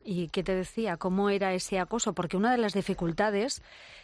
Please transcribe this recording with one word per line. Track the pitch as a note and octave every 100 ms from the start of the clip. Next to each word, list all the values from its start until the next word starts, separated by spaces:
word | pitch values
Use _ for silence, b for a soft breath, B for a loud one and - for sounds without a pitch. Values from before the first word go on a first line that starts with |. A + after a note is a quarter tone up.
¿y | - F3 E3
qué | -
te | F3 F#3
decía? | F3+ - A3 E3+
¿Cómo | F#3 F#3 G3+
era | G3 F#3+
ese | F#3 - F#3+
acoso? | F3 A#3 A3
Porque | F3+ F3 F#3
una | A3
de | B3
las | G#3+
dificultades | G3+ F3+ F#3+ E3+ D#3+ G#3 G3+ B3 - B B B B